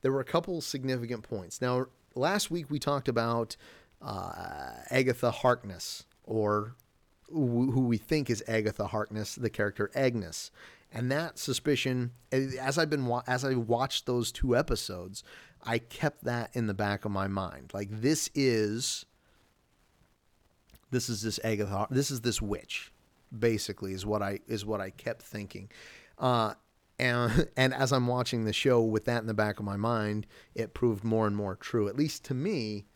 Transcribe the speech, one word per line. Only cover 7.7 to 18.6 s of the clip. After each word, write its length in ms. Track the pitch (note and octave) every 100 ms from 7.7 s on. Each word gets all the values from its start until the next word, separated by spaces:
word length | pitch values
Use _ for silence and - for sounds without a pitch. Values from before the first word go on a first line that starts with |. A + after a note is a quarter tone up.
who 100 | B2+
we 160 | B2 A2+
think 320 | - D#3 C3
is 140 | A2 -
Agatha 400 | A2 G#2+ - G2
Harkness, 480 | A2 G#2 G#2+ G#2 -
the 140 | A#2
character 420 | - G#2 - G2+ B2+
Agnes. 560 | C3+ A#2+ F2+ - - - - - _
And 180 | - B2
that 280 | C#3 E3 -
suspicion, 720 | - B2+ - C#3 C3+ B2+ A#2+ B2 _
as 460 | C3 C3+ B2+ C3 C#3
I've 120 | D#3
been 160 | D3 B2+
wa-, 180 | A#2+ B2
as 160 | B2+
I 120 | C3+ B2+
watched 500 | A2+ A#2+ C3+ - -
those 260 | B2 A2+
two 240 | - C3+ A#2+
episodes, 680 | B2 A2+ - F#2 F2+ G2+ - - - -
I 160 | - A#2
kept 460 | A#2 - D#3 -
that 280 | - A#2+ A#2
in 140 | - A2
the 60 |
back 320 | G2 G#2 G2+ G#2+
of 60 |
my 160 | G2 G2
mind. 440 | G2 F2+ C#2 -
Like, 160 | - G#2
this 380 | G#2+ B2 D#3 -
is, 720 | - C3+ A2+